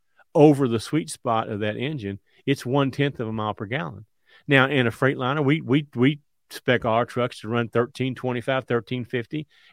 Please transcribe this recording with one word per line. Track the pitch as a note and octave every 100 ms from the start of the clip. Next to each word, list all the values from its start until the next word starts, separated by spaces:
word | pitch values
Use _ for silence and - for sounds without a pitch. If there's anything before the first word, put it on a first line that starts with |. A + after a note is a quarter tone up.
| _ _ _
over | E3 D3+ C#3 B2+
the | A2+
sweet | - D3+ D#3+
spot | - A#2+ A2+ A2+
of | G#2
that | G#2 A2+
engine, | C3 D3+ G2 G2 _ _ -
it's | C3+
one-tenth | B2 C#3+ C3+ C3 C#3+ C#3
of | A2
a |
mile | A2 G#2+
per | - G#2
gallon. | C#3 E3 G2+ G#2+ _ _ - -
Now, | C#3 C3+
in | C#3+ A#2
a |
Freightliner, | - C3+ C3 B2+ D3+
we, | C3+ D#3+
we, | A#2+ C#3+ D3
we | A#2+ C3 D3 _ _ _
spec | - - A#2+
our | A#2 A#2
trucks | A#2 B2 B2 -
to | G#2+
run | A#2+ A2+
thirteen | A#2 A#2+ - C3
twenty-five, | A#2 B2+ A#2+ C#3 C3
thirteen | - A#2+ - B2+
fifty | A2+ B2 A2+ D#3 D3 _ _